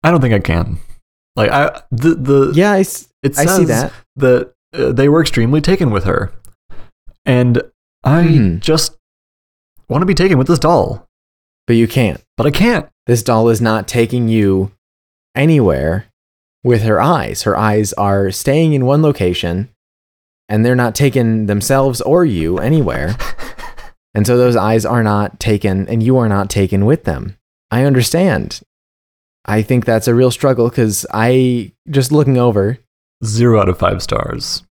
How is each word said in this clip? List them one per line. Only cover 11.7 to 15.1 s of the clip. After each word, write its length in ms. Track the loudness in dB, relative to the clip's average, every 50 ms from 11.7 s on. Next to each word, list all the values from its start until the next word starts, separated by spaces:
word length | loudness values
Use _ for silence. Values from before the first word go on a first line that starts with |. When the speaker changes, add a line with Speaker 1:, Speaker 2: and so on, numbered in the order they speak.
| 2
Speaker 2:
you 120 | 2 2
can't. 340 | 0 0 0 0 0 -2 -6 _ _ _
Speaker 1:
But 80 | -2 -2
I 60 | 0
can't. 360 | 2 2 2 2 2 -2 -4 _ _ _ _
Speaker 2:
This 160 | -2 -2 0 0
doll 260 | 0 0 2 2 2
is 100 | 2 2
not 260 | 0 -2 -2 -2 -4
taking 400 | -4 -2 -2 -2 0 0 -2 -2
you 440 | 0 0 2 2 2 2 0 -2 -4 _ _ _ _ _ _ _ _